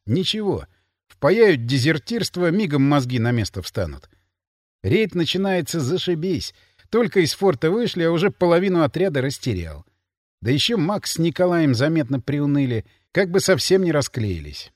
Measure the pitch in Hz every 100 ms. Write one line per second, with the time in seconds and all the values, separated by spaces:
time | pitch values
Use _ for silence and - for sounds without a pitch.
0 | 101 165 175 214 202 110 69 _ _ _
1 | _ - - 220 214 143 117 135 139 160
2 | - 233 - 180 175 196 190 143 139 147
3 | 123 123 117 120 101 92 - 110 82 69
4 | - _ _ _ _ _ _ _ 95 180
5 | 208 180 160 180 196 180 147 165 127 180
6 | 180 165 185 135 - - _ _ _ 226
7 | 220 196 156 - 196 135 160 220 226 180
8 | 165 170 196 - 175 170 196 170 147 160
9 | 190 135 135 - 131 92 82 76 - _
10 | _ _ _ _ 107 139 - 233 160 202
11 | - - 165 - 180 170 147 117 147 160
12 | 127 139 - 143 147 143 131 113 - _
13 | _ - 190 190 190 143 - 190 175 151
14 | 123 123 104 85 73 76 -